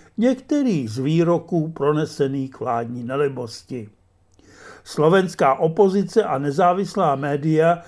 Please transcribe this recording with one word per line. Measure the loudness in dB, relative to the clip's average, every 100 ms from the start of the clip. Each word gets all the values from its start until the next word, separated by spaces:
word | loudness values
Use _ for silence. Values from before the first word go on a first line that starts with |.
| -18 -2
některý | 0 0 -2 -2 0 -2 -2
z | -4
výroků | 0 2 2 0 0 -4 -4
pronesených | -2 -2 0 -2 -2 -2 -2 -8
k | -8
vládní | -6 -4 -4 -8
nelibosti. | -8 -4 -4 -4 -12 -14 -12 -12 -12 _ _ _ _ _ _ -20 -20 -20
Slovenská | -14 2 4 4 2 2 2
opozice | 2 0 4 2 4 0 0
a | 0 -2
nezávislá | -2 2 2 2 -2 0 0 0
média | -2 -2 0 2 2 2